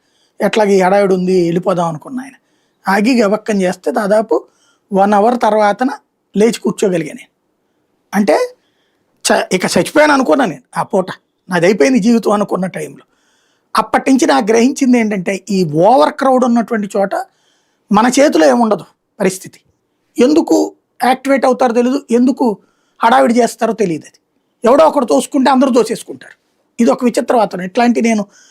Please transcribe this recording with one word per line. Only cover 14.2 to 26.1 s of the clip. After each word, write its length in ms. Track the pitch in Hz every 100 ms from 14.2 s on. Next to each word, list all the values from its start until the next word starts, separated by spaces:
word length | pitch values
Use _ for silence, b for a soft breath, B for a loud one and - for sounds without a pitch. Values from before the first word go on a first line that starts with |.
| 311
నాకు 180 | 277
గ్రహించింది 540 | 208 226 240 262 269 247
ఏంటంటే, 460 | 220 208 175 190 -
ఈ 140 | 196
ఓవర్ 480 | 170 147 185 262 294
క్రౌడ్ 320 | - 269 254
ఉన్నటువంటి 440 | 247 233 214 226 202 208
చోట 140 | 196 339 381 _ _ _ _ _ _
మన 180 | 202 247 254
చేతిలో 260 | 294 320 302
ఏముండదు 380 | 247 226 202 - _ _ -
పరిస్థితి. 400 | 190 185 - - _ _ _ _ _ -
ఎందుకు 480 | 247 302 - 320 - - _ _
యాక్టివేట్ 400 | 240 254 269 269
అవుతారో 280 | 262 247 254
తెలీదు, 320 | 233 247 277 -
ఎందుకు 480 | 233 262 277 254 196 _ _ _ _
హడావిడి 300 | 233 262 269
చేస్తారో 380 | 233 233 - 226
తెలియదు. 340 | 208 196 151 -
అది 120 | _ _ _ _ _
ఎవడో 200 | - 277
ఒకడు 200 | 320 294
తోసుకుంటే 460 | 247 277 - 294 262
అందరూ 200 | 262 277
తోసేసుకుంటారు. 640 | 247 220 220 -